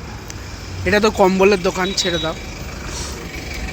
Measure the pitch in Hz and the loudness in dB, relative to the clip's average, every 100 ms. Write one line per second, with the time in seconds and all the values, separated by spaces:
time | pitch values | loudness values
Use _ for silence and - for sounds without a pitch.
0 | - - - - - - - - 180 208 | -12 -12 -12 -12 -12 -12 -10 -4 2 4
1 | 214 - 190 190 190 202 185 185 185 185 | 4 6 6 8 6 6 2 0 0 0
2 | 190 170 160 - - - - - - - | 0 0 -2 -4 -8 -10 -10 -8 -8 -8
3 | - - - - - - - | -8 -8 -10 -10 -8 -8 -6